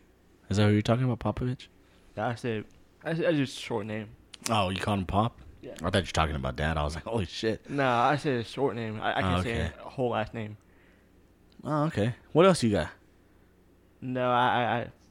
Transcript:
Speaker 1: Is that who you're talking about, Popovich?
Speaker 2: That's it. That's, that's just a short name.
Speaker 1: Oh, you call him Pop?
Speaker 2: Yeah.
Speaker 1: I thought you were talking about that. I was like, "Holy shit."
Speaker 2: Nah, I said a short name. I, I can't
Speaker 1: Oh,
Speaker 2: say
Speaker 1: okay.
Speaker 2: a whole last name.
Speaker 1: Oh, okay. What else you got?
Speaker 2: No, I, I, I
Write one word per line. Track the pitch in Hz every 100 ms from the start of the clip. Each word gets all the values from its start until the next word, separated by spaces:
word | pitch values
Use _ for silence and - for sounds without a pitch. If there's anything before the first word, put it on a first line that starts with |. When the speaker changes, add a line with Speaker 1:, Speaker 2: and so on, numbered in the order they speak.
| - _ _ _ -
Speaker 1:
Is | 95
that | 104
who |
you're | 104
talking | 104 120 131
about, | 113
Popovich? | 107 101 123 127 - _ _ _ - -
Speaker 2:
That's | 113 117 127
it. | 110 - - - _
That's, | 143 165
that's | 170 156
just | 131 -
a |
short | - 117 107
name. | 107 107 120 - - -
Speaker 1:
Oh, | 110 92
you | 95
call | - 101
him | 90
Pop? | 98 117 - - -
Speaker 2:
Yeah. | -
Speaker 1:
I | - 80
thought | 101
you |
were | 80
talking | 95 80 76
about | 65 65
that. | 76 80
I |
was | 73 80
like, |
"Holy | 107 117 90
shit." | - 113 107 -
Speaker 2:
Nah, | 139 135 120 127
I | 143
said | 151 123
a |
short | 110 - 135 110
name. | 113 107
I, | 110 -
I |
can't | 95 90
Speaker 1:
Oh, |
Speaker 2:
say | 101 117 80
Speaker 1:
okay. | -
Speaker 2:
a | -
whole | - 123
last | 107 107
name. | 117 107 107 _ - - - _ _ - _ _ -
Speaker 1:
Oh, | - 151 151
okay. | - 107 120 -
What | - 190
else | 165
you | 117
got? | 98 76 - _ _ _ _ _ _ _ _ _ _
Speaker 2:
No, | 127 127 123
I, | 123
I, | 123 110 117 117
I | 113 - -